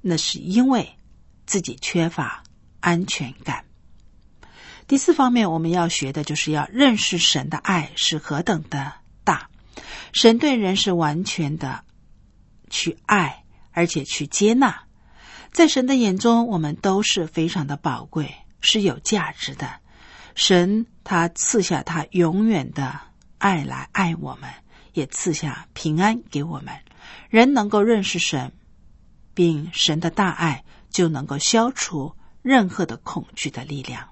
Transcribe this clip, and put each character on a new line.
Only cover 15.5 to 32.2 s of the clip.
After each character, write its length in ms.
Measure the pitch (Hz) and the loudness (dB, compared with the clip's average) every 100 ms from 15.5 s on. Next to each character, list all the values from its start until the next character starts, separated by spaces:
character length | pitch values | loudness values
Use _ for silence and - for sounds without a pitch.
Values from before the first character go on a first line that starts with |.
在 160 | - 339 | 4 4
神 180 | - 254 | 6 2
的 80 | |
眼 220 | 269 226 190 | 4 2 4
中， 300 | 233 233 233 | 4 4 4
我 100 | 190 | 0
们 180 | 156 147 | -2 -2
都 260 | 196 190 | 0 0
是 240 | 208 - 156 | 0 -2 -2
非 240 | - 165 | -2 -2
常 160 | 196 143 | -2 -4
的 100 | 143 | -4
宝 300 | 160 123 - | -4 -6 -6
贵， 280 | - 143 - - - | -6 -6 -8 -20 -4
是 200 | - 220 | 0 2
有 180 | 196 135 | 0 -2
价 320 | - 214 151 | -2 -2 -2
值 220 | - - | -8 -12
的。 260 | 135 131 - _ - - - - | -10 -12 -12 _ -20 -20 -20 -18
神 520 | - - 180 175 214 233 - | -4 2 4 4 0 -4 -12
他 240 | - 180 170 | -4 -2 -2
赐 320 | - - 233 | -2 -2 0
下 220 | 180 165 | 0 -2
他 240 | - 165 151 | -4 -8 -4
永 340 | 180 170 180 220 | 0 2 2 2
远 260 | 202 131 | 0 -2
的 260 | - 135 143 - _ _ - | -6 -6 -8 -16 _ _ -4
爱 260 | 196 180 | 0 0
来 280 | 131 131 135 | -4 -10 -8
爱 240 | - 180 160 | -2 -2 -2
我 180 | 143 127 | -8 -12
们， 100 | 131 - _ - - | -16 -20 _ -20 -10
也 140 | - 135 | -6 -6
赐 260 | - - | -4 -4
下 360 | 151 151 123 - | -2 -4 -8 -14
平 280 | - 160 151 | -8 -2 2
安 220 | 196 233 - | 2 0 -4
给 120 | 147 | -8
我 160 | 151 156 | -6 -10
们。 160 | - - - - - - - | -12 -16 -18 -20 -20 -20 0
人 240 | 220 247 | 4 6
能 140 | 277 208 | 4 2
够 140 | 208 | 2
认 200 | 208 226 | 4 2
识 160 | 190 175 | 0 -2
神， 340 | - 147 127 - _ - - - - _ - | -2 -4 -6 -12 _ -20 -20 -20 -20 _ -18
并 380 | - 170 156 160 | 2 2 2 -4
神 260 | - - 160 | -2 0 0
的 120 | 165 | -2
大 180 | 165 196 | 0 -2
爱， 360 | 160 165 135 - - - | 0 -2 -2 -8 -20 -8
就 180 | - 175 | 0 2
能 160 | 147 | 2
够 140 | 143 139 | -4 -4
消 320 | - 233 233 | 2 2 2
除 440 | 262 - 160 135 - | -2 -6 -6 -8 -12